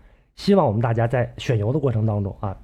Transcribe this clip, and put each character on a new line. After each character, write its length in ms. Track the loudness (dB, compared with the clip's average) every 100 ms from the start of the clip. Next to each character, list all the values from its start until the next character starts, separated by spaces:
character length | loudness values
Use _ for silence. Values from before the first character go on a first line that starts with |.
| -20 _ _ -4
希 180 | 2
望 100 | 4
我 60 | 4
们 100 | 2
大 140 | 0
家 100 | 0
在 300 | 0 0 -2 -4
选 220 | -2 0
油 140 | 0
的 80 | 0
过 100 | 0
程 160 | 0 0
当 160 | 0
中 120 | -4 -6
啊， 180 | -10 -10